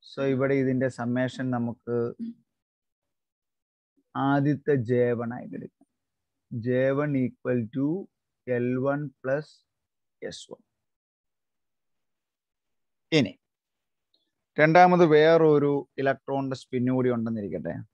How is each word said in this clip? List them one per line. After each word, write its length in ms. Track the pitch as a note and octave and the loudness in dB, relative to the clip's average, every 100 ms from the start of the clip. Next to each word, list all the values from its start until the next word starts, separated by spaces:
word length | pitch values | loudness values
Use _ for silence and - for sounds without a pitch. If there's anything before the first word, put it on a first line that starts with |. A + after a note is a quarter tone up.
| - | -18
So 100 | - C#3 | -6 -2
ഇവിടെ 200 | C3 C3+ C#3 | 0 0 0
ഇതിന്റെ 240 | C3 C3 C3 - | 0 0 -2 -4
സമ്മേഷൻ 480 | A#2+ B2 B2+ - B2+ B2 | -4 -2 -4 -4 -6 -4
നമുക്ക് 400 | A#2+ A2+ - A#2+ A#2 - A3+ A#3 _ _ _ _ _ _ _ _ _ _ _ _ _ _ _ _ _ | -6 -8 -6 -4 -4 -6 -14 -14 _ _ _ _ _ _ _ _ _ _ _ _ _ _ _ _ _
ആദ്യത്തെ 600 | B2+ C3+ C#3+ C#3+ C#3+ - C#3+ A2+ | -4 0 0 0 -2 0 -2 0
ജെ 140 | B2 B2 A#2 | 0 2 0
വൺ 100 | A#2 A#2+ | -6 -10
ആയിട്ട് 200 | - - | -12 -14
എടുക്കാം. 300 | - _ _ _ _ _ _ _ _ B2 A2+ | -16 _ _ _ _ _ _ _ _ -8 -2
ജെ 180 | B2+ C3 C#3 | 0 0 0
വൺ 120 | D3 C#3 | -2 -2
equal 360 | B2+ - - B2+ A2 B2+ | -2 -4 -4 -2 -2 -4
to 120 | C#3 F3 - _ _ _ - B2 | -4 -4 -8 _ _ _ -6 -4
എൽ 100 | B2 B2+ | -2 -2
വൺ 160 | C3+ C#3 D3+ _ | -2 -4 -6 _
plus 260 | C3 C#3 D#3 _ _ _ _ _ _ _ | -6 -6 -6 _ _ _ _ _ _ _
എസ് 240 | G3+ - - | -16 -14 -18
വൺ. 100 | - _ _ _ _ _ _ _ _ _ _ _ _ _ _ _ _ _ _ _ _ _ _ _ _ _ D#3+ | -20 _ _ _ _ _ _ _ _ _ _ _ _ _ _ _ _ _ _ _ _ _ _ _ _ _ 0
ഇനി 140 | G#2+ - _ _ _ _ _ _ _ _ _ _ _ - | 0 -4 _ _ _ _ _ _ _ _ _ _ _ 0
രണ്ടാമത് 440 | D3+ D#3+ F3+ F3+ E3+ | 4 8 8 8 6
വേറൊരു 600 | D3+ D#3 E3 D#3+ D3 C#3+ C#3+ A#2+ - | 6 6 6 6 4 2 -2 -6 -4
ഇലക്ട്രോണിന്റെ 560 | C3+ C3 - C#3 C3+ C3 | -2 -2 -4 -6 -6 -10
സ്പിൻ 240 | - B2+ B2 B2+ | -8 -4 -2 0
കൂടി 140 | B2+ A#2+ | 0 -2
ഉണ്ടെന്നിരിക്കട്ടെ. 580 | A2+ A2+ G2+ F2 - A2+ A2 | -4 -6 -6 -8 -8 -10 -14